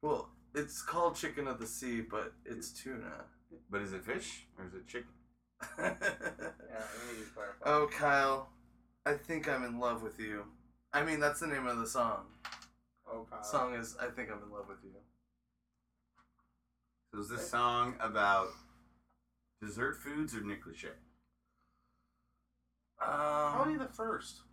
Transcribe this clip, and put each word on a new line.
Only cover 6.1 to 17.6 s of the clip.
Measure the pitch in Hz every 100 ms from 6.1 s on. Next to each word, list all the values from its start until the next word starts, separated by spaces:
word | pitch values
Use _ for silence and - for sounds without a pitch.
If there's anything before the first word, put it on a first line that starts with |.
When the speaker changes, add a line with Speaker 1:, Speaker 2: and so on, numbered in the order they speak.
| - - - - - - 113 110 117 120
Speaker 3:
we | 113
need | 107
to |
clarify. | - 104 - 135
Speaker 1:
Oh, | 151 147
Kyle, | 143 147 139 139 135 135 - - - _ _ -
I |
think | 147 - 160 151
I'm | 135
in | 123 120
love | 123 113
with | 110 -
you. | 110 104 104 - - _ _
I | 143
mean, | 151 156
that's | 147 143
the | 165
name | 139 127
of | 120
the | 113
song. | 131 117 104 - - - - - _ _ _ -
Speaker 3:
Oh, | 113 110
Kyle. | 113
Speaker 1:
Song | 113 147 127 120
is | 113 -
I | 123
Think | - 110
I'm | 107
in | 104
Love | 104 98
with | 98
You. | 98 95 - _ _ _ _ _ _ _ _ _ _ _ _ _ _ _ _ _ _ _ _
Speaker 2:
So | 107
is | 104
this | 113 -
song | 120